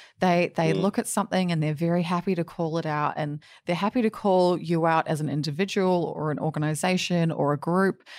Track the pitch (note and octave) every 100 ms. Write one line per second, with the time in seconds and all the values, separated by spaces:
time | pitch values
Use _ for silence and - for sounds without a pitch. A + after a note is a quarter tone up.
0 | - - F#3 F3 F3 - D#3+ D#3+ F#3+ -
1 | - - - F#3 F3+ E3 D3+ D3+ E3+ F3
2 | E3+ F3 G3 E3+ E3 - E3 E3 D#3 D3
3 | D3 - D3 D3 - - - E3+ G3+ B3+
4 | A3 - G#3 F#3 F3+ F3+ D#3+ E3 E3 D#3+
5 | - D#3 D3+ C#3+ D3+ C#3+ G3 G#3 F#3 F3
6 | D#3+ E3 D3+ D3 D#3 D#3 D3+ D3+ F#3 F#3
7 | - F3 E3 - C#3+ D3 E3 F3+ F#3+ -
8 | -